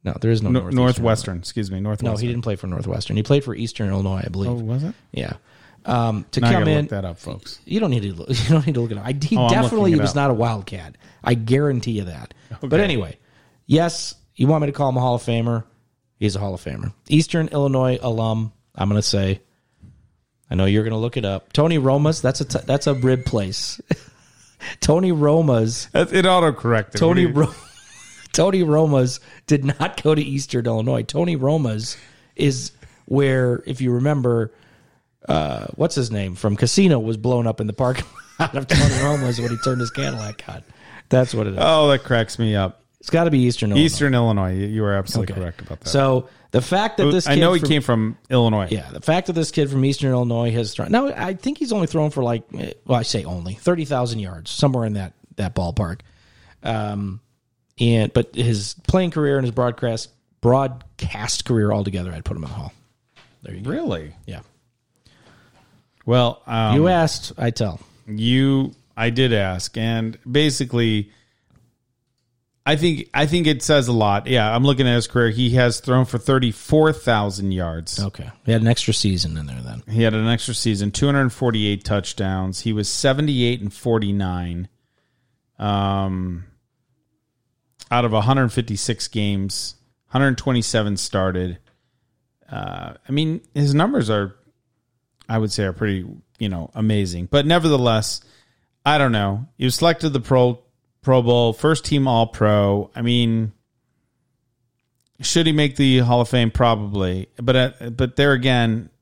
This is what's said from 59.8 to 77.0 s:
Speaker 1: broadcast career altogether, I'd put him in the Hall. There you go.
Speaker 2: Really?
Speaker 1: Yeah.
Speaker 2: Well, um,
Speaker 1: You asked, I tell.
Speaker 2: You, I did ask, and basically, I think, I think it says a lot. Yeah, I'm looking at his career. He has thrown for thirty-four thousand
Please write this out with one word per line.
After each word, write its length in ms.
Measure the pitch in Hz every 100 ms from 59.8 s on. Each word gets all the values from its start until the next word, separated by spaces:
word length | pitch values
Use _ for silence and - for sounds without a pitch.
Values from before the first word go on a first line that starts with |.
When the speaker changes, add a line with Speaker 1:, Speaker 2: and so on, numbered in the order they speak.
| 120 113 - _ _ _
Speaker 1:
broadcast 1040 | 117 131 135 123 - - - - 107 -
career 280 | - 117 104
altogether, 380 | 104 101 92 90
I'd 120 | 80
put 140 | - 82
him 60 |
in 60 | 78
the 60 | -
Hall. 160 | 69 _ _ _ _ _ _ _
There 120 | -
you 80 | 92
go. 80 | 113
Speaker 2:
Really? 420 | 220 - 87 76 - -
Speaker 1:
Yeah. 160 | 90 - _ _ _ _ _ _ _ _ _ _ _ _ _ _ _ -
Speaker 2:
Well, 360 | 123 120 - -
um, 280 | 113 110 131
Speaker 1:
You 120 | 170
asked, 460 | 180 160 - - -
I 140 | 120
tell. 280 | - 107 80 - _ -
Speaker 2:
You, 640 | 107 113 127 135 135 135 - _ -
I 140 | 117
did 240 | 117 131
ask, 420 | 110 95 92 - 110
and 400 | 113 113 113 113 123
basically, 840 | 135 151 139 123 120 113 107 101 _ _ _ _ _ _ _ _ _ _ _ _ _ _ _ -
I 100 | 151
think, 340 | 170 147 -
I 120 | - 147
think 220 | 175 156
it 140 | 131
says 240 | - 147 120
a 60 |
lot. 340 | 117 104 101 113
Yeah, 260 | 127 107
I'm 100 | 117
looking 240 | 139 131 127
at 80 | 120
his 120 | -
career. 220 | 123 117
He 180 | 110 123
has 280 | 127 120 -
thrown 240 | - 127 127
for 120 | 120
thirty-four 760 | - 131 123 - - 156 156
thousand 580 | 156